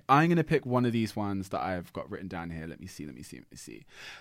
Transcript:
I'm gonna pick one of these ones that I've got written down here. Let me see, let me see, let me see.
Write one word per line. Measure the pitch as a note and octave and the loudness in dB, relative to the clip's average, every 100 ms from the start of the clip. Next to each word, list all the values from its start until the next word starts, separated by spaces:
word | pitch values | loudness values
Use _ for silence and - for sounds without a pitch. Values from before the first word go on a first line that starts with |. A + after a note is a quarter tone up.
| - | 4
I'm | C#3 E3 | 6 8
gonna | E3+ | 4
pick | D#3 D#3+ B2 | 4 2 2
one | B2 B2 | 2 4
of | |
these | A#2 G#2+ A2 | 2 0 0
ones | G2+ G2 F#2+ | -4 -4 -4
that | F#2+ | -4
I've | E2+ F2+ F2 | -2 -4 -6
got | - D2+ | -10 -10
written | F2 F#2 | -10 -8
down | F2+ E2+ | -8 -8
here. | E2 E2 | -8 -8
Let | D2 | -10
me | F#2 | -14
see, | - D2+ | -12 -12
let | B1+ | -12
me | |
see, | - B1 | -16 -16
let | - | -18
me | - | -18
see. | - G#1+ - - - - | -16 -18 -18 -18 -18 -18